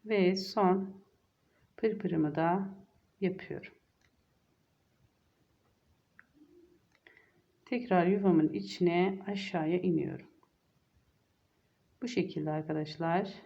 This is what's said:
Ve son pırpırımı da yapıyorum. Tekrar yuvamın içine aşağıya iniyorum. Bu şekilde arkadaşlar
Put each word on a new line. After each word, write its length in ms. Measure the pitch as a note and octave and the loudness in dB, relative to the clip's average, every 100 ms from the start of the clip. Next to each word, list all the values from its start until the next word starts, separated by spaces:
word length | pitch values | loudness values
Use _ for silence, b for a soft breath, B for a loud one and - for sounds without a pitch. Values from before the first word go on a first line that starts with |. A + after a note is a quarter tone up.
Ve 320 | G#3+ G#3+ F3+ F#3+ | 0 4 4 2
son 640 | - - F#3 G3 F#3+ - _ _ _ _ _ _ _ - | -2 2 4 4 0 -12 _ _ _ _ _ _ _ -2
pırpırımı 580 | A3+ - F3 E3 D3+ | -2 -2 -2 0 0
da 340 | C#3+ E3 F#3+ G3 - - _ _ _ | 0 0 0 -4 -12 -20 _ _ _
yapıyorum. 520 | F#3 F#3 - - - _ _ _ _ _ _ _ _ _ _ _ _ _ _ _ _ _ _ _ _ _ _ _ _ - _ D4 D4+ F4 E4+ _ _ b b b b b b _ | -4 -4 -10 -12 -12 _ _ _ _ _ _ _ _ _ _ _ _ _ _ _ _ _ _ _ _ _ _ _ _ -20 _ _ -20 -20 _ _ _ b b b b b b _
Tekrar 420 | - B3 - F#3 E3+ | -6 -6 2 2 4
yuvamın 420 | G3+ G3 E3 D#3 | 4 4 4 4
içine 760 | G3+ G3 - F3 F3 F#3 F#3+ - | -2 -8 0 2 4 2 -2 -6
aşağıya 540 | G3+ - F3 D#3 F3 | -8 -4 -2 0 0
iniyorum. 460 | F3+ D#3+ C#3+ - - _ _ _ _ _ _ _ _ _ _ _ _ _ _ _ _ _ | 0 0 -2 -8 -14 _ _ _ _ _ _ _ _ _ _ _ _ _ _ _ _ _
Bu 60 | B3 | -4
şekilde 420 | - - E3 D3+ | -2 -2 -4 -4
arkadaşlar 840 | D3+ D#3 D#3 D3+ - E3 F3 G3+ - | -4 -2 -4 -4 -4 0 0 0 -10